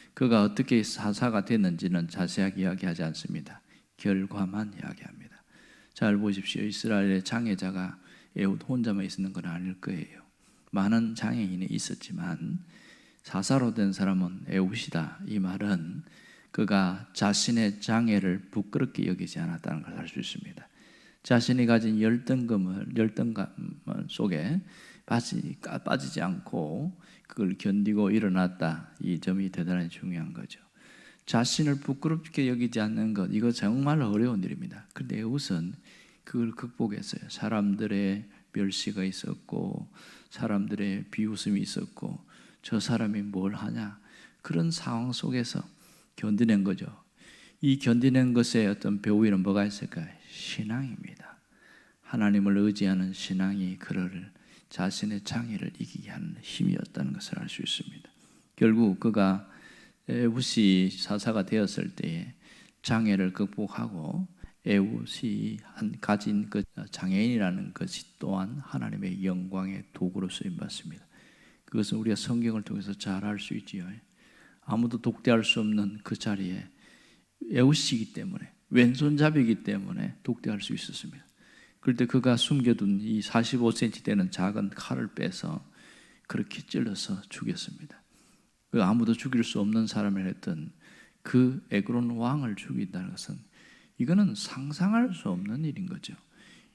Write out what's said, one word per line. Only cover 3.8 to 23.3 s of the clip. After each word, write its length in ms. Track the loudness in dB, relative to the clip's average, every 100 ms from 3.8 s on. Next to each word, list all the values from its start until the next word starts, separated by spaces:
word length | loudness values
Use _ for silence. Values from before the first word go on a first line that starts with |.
| _ -6
결과만 760 | 0 0 0 -4 -4 -4 -6
이야기합니다. 680 | -8 -12 -12 -16 -18 -20 -20 _ -20 -20 -20 _
잘 240 | 0 2 4
보십시오. 460 | 2 -2 -2 -4
이스라엘의 600 | -4 -4 0 2 4 2
장애자가 760 | 0 -2 -2 -2 -2 -4 -6 -10 -20 -20 _ -2
에훗 220 | 0 0 -2
혼자만 380 | -2 0 0 -2
있는 280 | -4 -6
건 120 | -4 -6
아닐 340 | -4 -6 -6
거예요. 420 | -6 -6 -8 -14 -20 _ _ _ -6
많은 440 | 0 4 4 2 -2
장애인이 500 | -2 0 -2 -2 -2
있었지만 920 | -4 -4 -8 -8 -6 -6 -4 -4 -6 -8 -20 -20 -20 _ _
사사로 500 | -8 -4 2 4 4
된 180 | 2 0
사람은 540 | 2 2 2 0 -4 -4
에훗이다. 720 | 0 0 0 -4 -4 -4 -8 -6
이 120 | -2
말은 640 | -2 -2 0 0 -2 -8 -12 -18 -20 -20 _
그가 580 | -2 2 4 2 0 -8
자신의 680 | 0 2 2 2 2 2 0
장애를 680 | 0 2 4 4 2 0 -2
부끄럽게 560 | -6 -2 0 -2 0 -2
여기지 320 | -2 -4 -4
않았다는 420 | -4 -4 -6 -6
걸 140 | -8 -10
알 100 | -10
수 120 | -8
있습니다. 480 | -8 -8 -12 -16 -20 _ -20 -20 -20 _
자신이 420 | 4 4 6 4 6
가진 340 | 6 4 4
열등감을, 960 | 4 4 2 0 2 2 0 -2 -4 0
열등감 520 | 0 2 -2